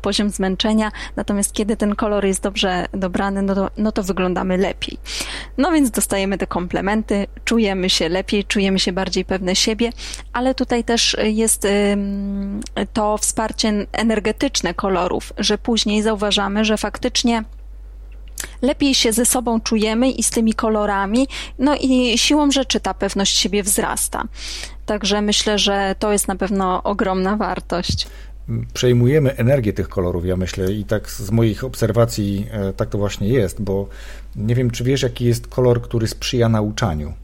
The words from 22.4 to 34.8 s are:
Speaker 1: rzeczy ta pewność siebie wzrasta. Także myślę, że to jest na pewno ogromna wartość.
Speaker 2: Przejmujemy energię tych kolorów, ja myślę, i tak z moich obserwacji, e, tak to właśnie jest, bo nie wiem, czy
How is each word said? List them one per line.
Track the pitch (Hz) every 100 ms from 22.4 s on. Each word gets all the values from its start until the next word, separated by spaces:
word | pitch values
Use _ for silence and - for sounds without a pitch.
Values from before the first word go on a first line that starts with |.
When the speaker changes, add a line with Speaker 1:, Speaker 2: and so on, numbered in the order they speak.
| 294
Speaker 1:
rzeczy | 277 254 208
ta | 196
pewność | 185 196 196 196 -
siebie | 202 202
wzrasta. | 196 - - - - - - - - - - - -
Także | 214 196 208
myślę, | 208 208 - 208
że | 202 196 196 190
to | 214
jest | 208 -
na | 190
pewno | 190 196 190 185
ogromna | - 202 202 185 185 214
wartość. | 185 185 - 175 - - - - - - - 113 117
Speaker 2:
Przejmujemy | - 123 120 120 151 151 -
energię | 120 139 107
tych | 98 90
kolorów, | - 87 90 90
ja | 90
myślę, | 90 - 92
i | 107 101
tak | 107 -
z | - 107
moich | 113 117 101
obserwacji, | 131 - 110 101 117 - 101 98 107
e, | 110 98
tak | 92 110
to | 104
właśnie | 101 - 101
jest, | 131 95 -
bo | 101 98 101 - - - - -
nie | 110 117
wiem, | 123
czy | 120